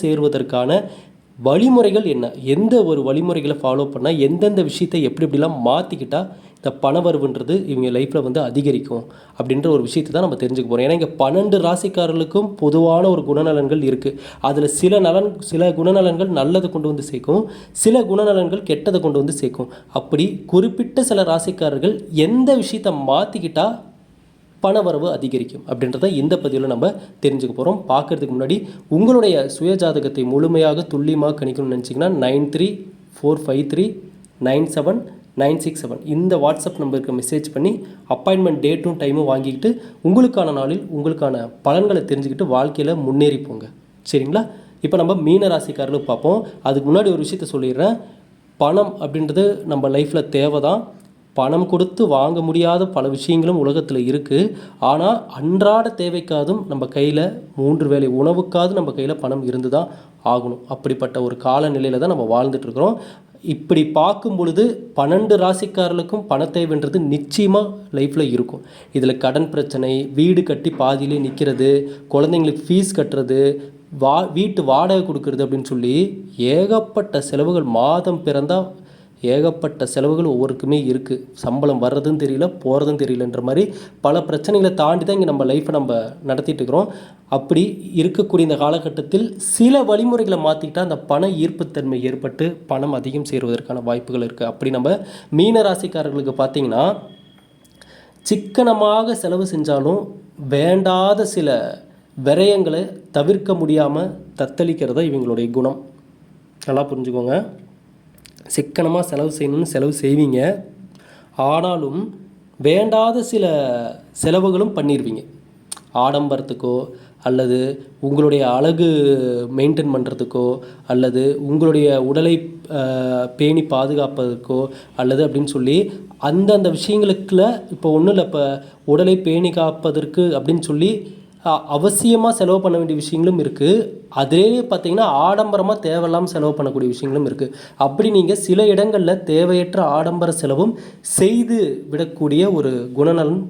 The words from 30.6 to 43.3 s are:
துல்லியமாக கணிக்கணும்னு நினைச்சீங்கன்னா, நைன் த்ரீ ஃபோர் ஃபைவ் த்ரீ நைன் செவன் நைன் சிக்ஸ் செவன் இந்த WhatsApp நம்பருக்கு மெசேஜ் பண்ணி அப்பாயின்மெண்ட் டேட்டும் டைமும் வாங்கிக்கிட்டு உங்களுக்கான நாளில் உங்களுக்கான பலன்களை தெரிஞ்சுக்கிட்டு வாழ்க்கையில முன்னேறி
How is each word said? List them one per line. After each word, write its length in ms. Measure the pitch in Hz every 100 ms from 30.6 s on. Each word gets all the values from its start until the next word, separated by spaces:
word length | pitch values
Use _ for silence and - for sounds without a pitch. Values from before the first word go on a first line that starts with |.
| 156 147
துல்லியமாக 640 | 165 143 147 156 147 147
கணிக்கணும்னு 300 | 143 131 135
நினைச்சீங்கன்னா, 360 | 127 123 131 175 170
நைன் 240 | 127 139 143
த்ரீ 320 | 151 190 202 - - -
ஃபோர் 300 | - 147 151 151
ஃபைவ் 200 | 135 139
த்ரீ 220 | - 214 - - - - -
நைன் 240 | 127 135 160
செவன் 280 | - 147 233 - - - -
நைன் 180 | 139 160
சிக்ஸ் 300 | 160 156 117
செவன் 180 | 117
இந்த 320 | 151 151 180 180
WhatsApp 380 | 143 156 - -
நம்பருக்கு 340 | 143 135 135
மெசேஜ் 340 | 127 123 151 151
பண்ணி 320 | 135 175 226 - - -
அப்பாயின்மெண்ட் 520 | 127 - 190 180 151
டேட்டும் 340 | 143 156 160 156
டைமும் 260 | 143 147
வாங்கிக்கிட்டு 580 | 147 131 135 127 226 233 - -
உங்களுக்கான 480 | 165 202 247 208 165
நாளில் 360 | 143 135 180 - 156
உங்களுக்கான 540 | 147 160 143 127 117 -
பலன்களை 400 | - 160 202 185
தெரிஞ்சுக்கிட்டு 440 | - 139 139 139 180 127
வாழ்க்கையில 460 | 147 147 147 165
முன்னேறி 360 | 131 135 147